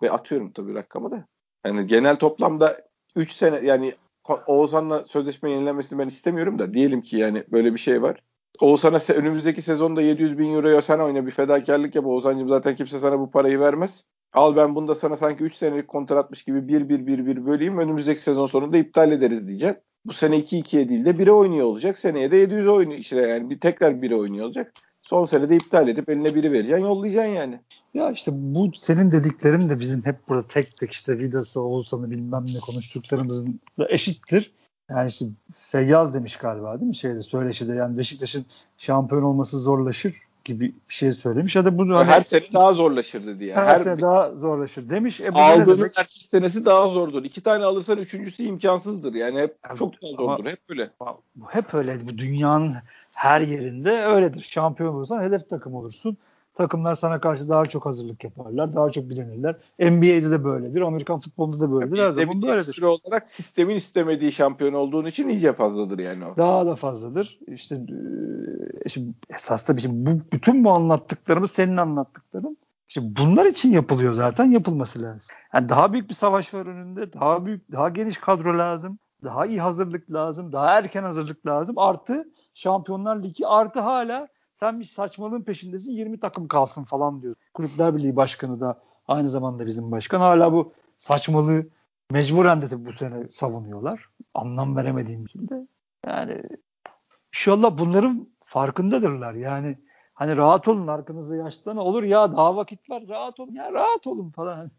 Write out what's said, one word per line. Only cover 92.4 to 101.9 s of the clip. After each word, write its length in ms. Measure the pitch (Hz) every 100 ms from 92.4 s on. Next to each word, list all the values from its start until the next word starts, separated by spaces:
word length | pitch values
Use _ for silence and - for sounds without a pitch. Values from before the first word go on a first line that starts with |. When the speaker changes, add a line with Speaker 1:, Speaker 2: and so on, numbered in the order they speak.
| 180 160
Speaker 2:
de 60 | 139
tabii 180 | 123 120
bu 60 |
sene 380 | 113 131 120 120
savunuyorlar. 760 | - 131 117 107 104 135 220 _ _ -
Anlam 420 | - 120 123 135 135
veremediğim 500 | 131 131 113 113 107
için 220 | 190 226
de. 180 | 262 262 _ _ _ -
Yani 360 | - - - - - _ _ - _ _ _ _
inşallah 440 | - 202 208 226 151
bunların 500 | 170 190 254 233 - _
farkındadırlar. 920 | _ 131 135 156 190 254 190 135 120
Yani 440 | 113 131 139 147 131 _ _ _
hani 220 | - 151 147
rahat 320 | 147 180 220
olun 180 | 214 160
arkanızda 500 | 151 147 160 147 160
yaşlılar 400 | 160 - 208 214
olur 260 | 185